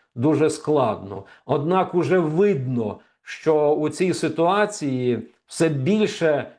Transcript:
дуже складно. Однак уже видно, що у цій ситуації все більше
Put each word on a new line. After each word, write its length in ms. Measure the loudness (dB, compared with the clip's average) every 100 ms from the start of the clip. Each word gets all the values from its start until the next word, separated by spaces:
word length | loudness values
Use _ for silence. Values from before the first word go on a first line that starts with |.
| _
дуже 360 | -2 0 2 2
складно. 720 | 0 0 0 0 -2 -8 -12 -14 -20 -4
Однак 480 | -2 0 0 0
уже 240 | 0 2 2
видно, 800 | 2 2 2 2 -2 -4 -4 -8 _ _
що 480 | -18 -4 0 2 2
у 180 | 2 0
цій 260 | 0 -2
ситуації 1040 | 0 -2 0 0 2 0 -2 -4 -2 0 -2 -6 _ _
все 220 | 0 0
більше 800 | 2 0 2 0 0 0 0 -4